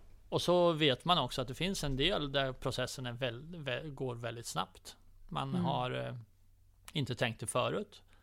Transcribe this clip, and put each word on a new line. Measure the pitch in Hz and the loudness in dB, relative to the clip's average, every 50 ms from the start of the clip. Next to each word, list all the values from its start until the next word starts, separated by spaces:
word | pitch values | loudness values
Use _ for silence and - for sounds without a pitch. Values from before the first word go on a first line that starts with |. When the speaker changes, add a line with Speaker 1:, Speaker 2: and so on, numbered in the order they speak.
| - - - - - - | -18 -20 -20 -18 -6 -2
Speaker 1:
och | 175 156 | -2 0
så | - 175 180 175 175 170 | 4 6 6 8 8 6
vet | 165 151 156 139 123 - - | 6 6 6 4 4 4 4
man | 170 175 156 | 2 2 4
också | 127 120 - 139 | 2 0 -2 -2
att | 120 123 | -2 -2
det | 123 | -2
finns | - 165 196 190 - 160 | -2 -2 -2 -2 -2 -2
en | 143 131 | 0 0
del | 127 147 185 208 175 147 139 | 2 2 2 2 2 0 0
där | 139 139 135 131 | 0 0 0 0
processen | 127 - - 135 - 127 127 - - 139 127 | -2 -2 -4 -2 0 0 -2 -2 -4 -6 -6
är | 123 | -6
väl, | 117 117 135 120 113 123 156 160 180 | -4 -2 -2 -2 -4 -4 -10 -12 -10
vä-, | 165 139 139 123 135 156 151 | -8 -4 -4 -4 -4 -4 -6
går | 135 139 135 127 120 | -6 -4 -4 -4 -4
väldigt | 117 120 113 113 120 110 | -4 -6 -6 -6 -6 -8
snabbt. | - - 165 185 - - - - - - - - - - - - - | -6 -4 -4 -4 -4 -6 -16 -16 -16 -18 -18 -20 -20 -20 -18 -12 -6
Man | 170 147 135 135 | -4 -4 -2 0
Speaker 2:
Mm. | - - - | 0 0 2
Speaker 1:
har, | 135 131 123 123 127 | 2 2 0 0 -2
eh, | 127 127 123 127 123 120 113 - _ - - - - - - - - - - - | -2 -4 -4 -6 -6 -10 -12 -16 _ -20 -20 -20 -20 -20 -20 -20 -20 -20 -12 -6
inte | - 156 127 - 120 | -2 -2 -2 -2 0
tänkt | - 131 113 - - | 0 0 0 0 -2
det | 117 | -4
förut, | - - 127 117 120 156 202 208 - - - - - - - | -2 2 2 2 2 2 -2 -4 -6 -10 -20 -20 -20 -20 -20